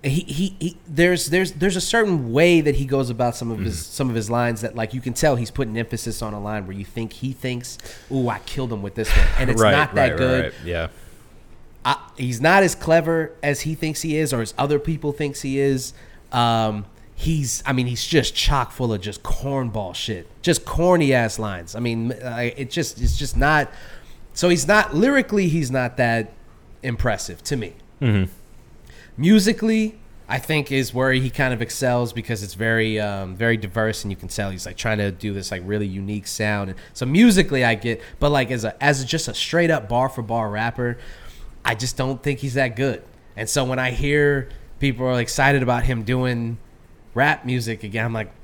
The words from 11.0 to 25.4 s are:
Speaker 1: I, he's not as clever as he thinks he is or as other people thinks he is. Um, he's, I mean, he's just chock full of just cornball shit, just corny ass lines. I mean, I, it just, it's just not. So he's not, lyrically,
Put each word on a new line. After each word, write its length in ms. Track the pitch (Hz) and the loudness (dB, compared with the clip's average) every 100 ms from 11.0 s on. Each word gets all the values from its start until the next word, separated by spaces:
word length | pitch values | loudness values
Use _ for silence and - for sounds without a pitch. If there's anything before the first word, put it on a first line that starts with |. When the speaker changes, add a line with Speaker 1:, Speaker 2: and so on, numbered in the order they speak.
| - - - - - - - - 123 | -20 -20 -20 -20 -20 -20 -20 -6 -2
Speaker 1:
I, 120 | 139 - - | -2 -6 -6
he's 240 | 127 117 | -4 2
not 200 | 156 196 | 6 8
as 120 | 185 - | 6 2
clever 560 | 165 165 160 165 160 - | 4 4 4 0 -2 -4
as 200 | 147 143 | -2 -2
he 120 | 156 | -4
thinks 280 | 160 156 147 | -4 -4 -4
he 160 | 160 151 | -2 0
is 160 | 151 | 0
or 80 | 127 | 0
as 120 | 110 - | -2 -2
other 220 | 143 147 | 2 2
people 340 | 147 156 147 | 0 -2 -2
thinks 280 | 143 147 135 | -2 -4 -4
he 180 | 139 135 | -4 0
is. 340 | 139 135 127 - - - - | 2 2 -2 -14 -20 -20 -4
Um, 520 | 127 120 113 110 104 101 - - - | 0 2 2 0 -2 -8 -18 -16 -4
he's, 460 | - 160 127 - 139 | 0 0 -2 -4 -2
I 60 | |
mean, 140 | 127 123 | 0 0
he's 180 | 120 - | -4 0
just 300 | 160 - - | 2 2 0
chock 360 | - 143 120 | 2 2 0
full 220 | - 123 | -4 -2
of 80 | 104 | -2
just 220 | 101 104 | -6 -10
cornball 680 | - - 139 139 123 107 95 85 | -2 0 0 -2 -2 -4 -6 -8
shit, 320 | - 92 - - | -6 -8 -10 -4
just 220 | 175 165 - | 0 0 0
corny 480 | - 170 175 143 | 2 4 4 6
ass 260 | 127 113 - | 4 2 -2
lines. 360 | 110 90 85 107 | -6 -8 -10 -6
I 40 | |
mean, 320 | 120 113 117 | -4 -2 -4
I, 400 | 120 127 120 120 131 | -4 -8 -4 -4 -4
it 120 | 127 | -6
just, 320 | - 160 - | -4 -4 0
it's 160 | 123 - | 0 0
just 180 | 143 117 | 0 2
not. 320 | 143 156 139 - - - - - - | 4 2 0 -8 -16 -18 -18 -20 -14
So 140 | - 175 | 0 2
he's 180 | 170 143 | 2 4
not, 260 | 208 - 147 | 4 4 2
lyrically, 520 | 247 277 214 208 | 4 4 2 2